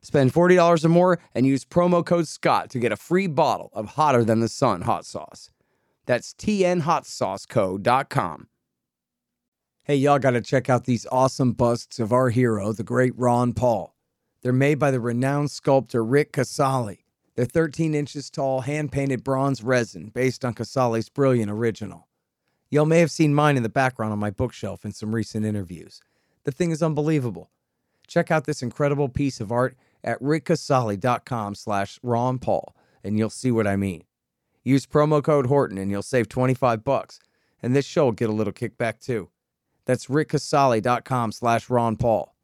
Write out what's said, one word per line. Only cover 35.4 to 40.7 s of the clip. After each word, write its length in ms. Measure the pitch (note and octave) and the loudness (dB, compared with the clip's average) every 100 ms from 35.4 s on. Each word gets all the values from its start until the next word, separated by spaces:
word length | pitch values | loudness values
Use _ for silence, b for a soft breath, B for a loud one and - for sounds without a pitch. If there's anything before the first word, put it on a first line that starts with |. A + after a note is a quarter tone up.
| B2 | 4
Horton 320 | C#3+ B2 F#2+ | 2 2 -2
and 120 | G2 | -4
you'll 120 | G2+ | -4
save 260 | - B2+ A2+ | -2 -2 0
twenty-five 560 | - B2+ B2+ B2+ A2+ | 0 0 2 0 0
bucks, 340 | A#2+ B2+ - - _ _ _ _ | 0 -2 -4 -20 _ _ _ _
and 120 | A#2 | -2
this 120 | C3 C#3 | -2 0
show 180 | - | 0
will 80 | C#3 | 0
get 160 | G#2 A#2 | 0 -2
a 40 | |
little 200 | G#2+ G#2 | -2 -4
kickback 480 | F#2+ A#2 _ A#2 G#2+ | -4 -10 _ -6 -6
too. 300 | - A#2 E2+ _ _ _ _ _ - | -8 -8 -8 _ _ _ _ _ -2
That's 240 | B2+ - | -2 0
rick 180 | C#3 D3+ | -2 0
casali 540 | D3 - D3 C#3 | -4 0 2 4